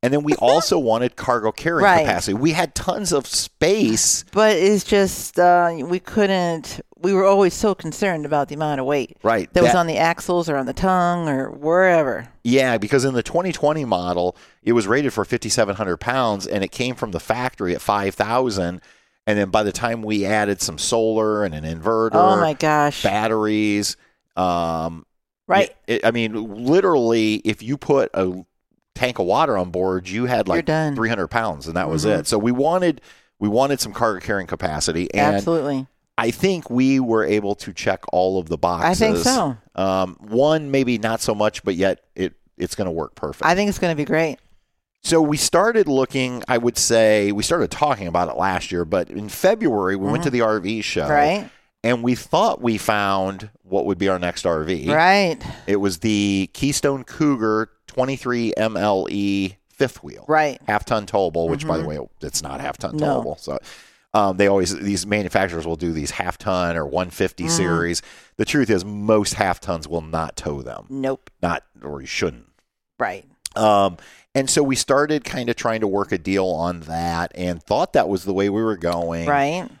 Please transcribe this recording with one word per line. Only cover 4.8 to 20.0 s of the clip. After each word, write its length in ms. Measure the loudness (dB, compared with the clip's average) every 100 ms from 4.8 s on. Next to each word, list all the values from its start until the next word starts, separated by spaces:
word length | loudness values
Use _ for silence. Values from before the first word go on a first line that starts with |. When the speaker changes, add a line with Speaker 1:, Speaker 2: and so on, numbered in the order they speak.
Speaker 2:
just, 540 | 2 2 2 -2 -8 4
uh, 340 | 6 6 4 -2
we 160 | -4 -4
couldn't, 840 | -2 0 2 2 0 -2 -6 -14 -16 _
we 160 | 0
were 120 | 2
always 280 | 4 6 4
so 200 | 2 -2
concerned 500 | -2 -6 -2 -2 -2
about 240 | -2 0 -2
the 60 |
amount 260 | -2 -2 -2
of 60 | 0
weight 300 | 0 -2 -2
Speaker 1:
Right. 300 | 0 0 2
Speaker 2:
that 100 | 4
was 100 | 4
Speaker 1:
That 60 | 4
Speaker 2:
on 80 | 2
the 120 | 2
axles 500 | 0 0 0 0 0
or 80 | -2
on 100 | -4
the 60 |
tongue 560 | -2 0 2 2 0 0
or 220 | -2 -4
wherever. 760 | -4 0 4 6 4 2 -2 -8 -8
Speaker 1:
Yeah, 340 | 2 2 4 0
because 260 | 2 2
in 100 | 2
the 80 | 0
twenty 300 | -2 -2 -2
twenty 320 | 0 0 0
model, 520 | 0 -2 0 0 0 -4 -18 _
it 100 | 2
was 140 | 2 4
rated 260 | 2 0
for 120 | -2
fifty-seven 520 | -2 -4 -2 0 0 0
hundred 220 | -2 -4
pounds, 480 | -2 0 0 0 -2
and 180 | -2
it 60 | -4
came 240 | -4 -6
from 160 | -4 -6
the 100 | -6
factory 540 | -4 -2 -2 -4 -4
at 60 | -2
five 320 | 0 0 0
thousand. 680 | -2 0 0 0 -2 -4 -4 _ _ _ _ -2
And 120 | 0
then 120 | 2
by 120 | 2
the 100 | 0
time 300 | -2 -4 -4